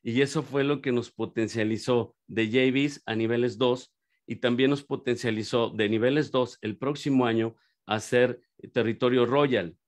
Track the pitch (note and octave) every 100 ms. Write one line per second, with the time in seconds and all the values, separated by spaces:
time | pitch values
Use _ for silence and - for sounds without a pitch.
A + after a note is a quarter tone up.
0 | A#2 A#2 C#3 D#3 C3+ C#3 C#3 C#3+ C#3 A#2+
1 | A#2 - A2 A2+ G#2+ A2+ G#2+ A2 - A#2+
2 | G#2+ _ _ G#2 A2 B2+ C3 C3 D3 C#3+
3 | - A2 A2+ A#2 B2 G#2+ B2+ B2+ - _
4 | _ _ - A2 B2 A#2+ C3+ C#3+ - C3+
5 | - A#2+ A#2+ A2 A2 A#2+ A2+ A2 G#2 A2
6 | B2 C#3 B2+ C3 A#2+ - G#2+ G2 C3 D3
7 | D3 C3+ B2 A2+ A2+ A2+ _ _ - G#2+
8 | - B2 B2 A#2+ _ _ - B2+ A2+ G#2+
9 | B2+ B2+ A#2 C3+ D3 A#2 E2+ -